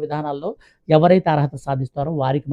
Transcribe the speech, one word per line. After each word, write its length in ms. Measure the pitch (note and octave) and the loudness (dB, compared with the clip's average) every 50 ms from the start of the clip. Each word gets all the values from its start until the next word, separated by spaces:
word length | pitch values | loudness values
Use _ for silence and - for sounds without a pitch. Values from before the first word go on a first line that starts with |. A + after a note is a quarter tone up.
| D3+ | -8
విధానాల్లో 460 | C#3+ D3 D3+ D3+ D3 C#3+ C#3+ D#3 G3+ C4 - _ _ _ _ _ - D#3 | -6 -6 -6 -4 -6 -6 -6 -6 -8 -10 -10 _ _ _ _ _ 2 4
ఎవరైతే 340 | D#3 D#3+ F3 F#3 F#3+ - E3+ D#3 | 4 6 6 4 4 4 2 2
అర్హత 200 | D3 C#3+ C#3 - C3+ - | 2 0 0 -4 -8 -6
సాధిస్తారో 460 | C#3+ C#3 C3 C3+ B2+ - D3 C#3 D#3 E3+ D3 C3 | -6 -4 -4 -4 -6 -6 -6 -6 -4 -4 -2 -2
వారికి 260 | C3 C#3 D3 - C#3 | 0 -2 -2 -2 -4